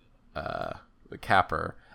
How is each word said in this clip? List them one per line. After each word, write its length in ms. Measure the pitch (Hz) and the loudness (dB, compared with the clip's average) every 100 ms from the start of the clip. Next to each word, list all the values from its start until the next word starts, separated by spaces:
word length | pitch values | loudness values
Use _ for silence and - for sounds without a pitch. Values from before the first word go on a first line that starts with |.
| - - - - | -20 -20 -14 -8
uh, 380 | - - 50 50 - _ - | -6 -4 -6 -8 -14 _ -18
the 80 | - | -8
capper. 600 | - 95 - 78 82 - - | 4 6 6 0 -4 -8 -18